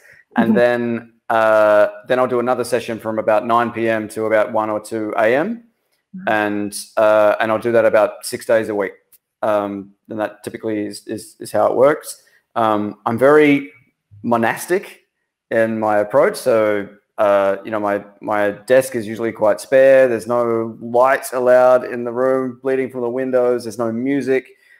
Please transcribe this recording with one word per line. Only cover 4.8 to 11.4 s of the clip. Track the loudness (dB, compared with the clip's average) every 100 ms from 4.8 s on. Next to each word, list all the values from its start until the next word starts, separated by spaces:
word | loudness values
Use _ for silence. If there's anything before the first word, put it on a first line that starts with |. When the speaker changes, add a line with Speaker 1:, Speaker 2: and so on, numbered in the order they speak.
Speaker 1:
two | -6 -8 -6 0
A | 2 2
M. | -2 -6 _ _ _ _ _ -10
Speaker 2:
Nice. | -4
Speaker 1:
And, | -2 -2 -4 -6 -10 -8 0
uh, | 4 4 4 2
and | 0
I'll | -2
do | 0
that | 2
about | 4 4 2 -2
six | -12 -14 0
days | 0 0
a |
week. | -4 -6 -8 _ _ _ _
Um, | -2 -2 -2 -8 -14 _ _
and | -8
that | -8 -8
typically | -14 -10 -8 -6 -6
is, | -10 -12
is, | -12 -14 _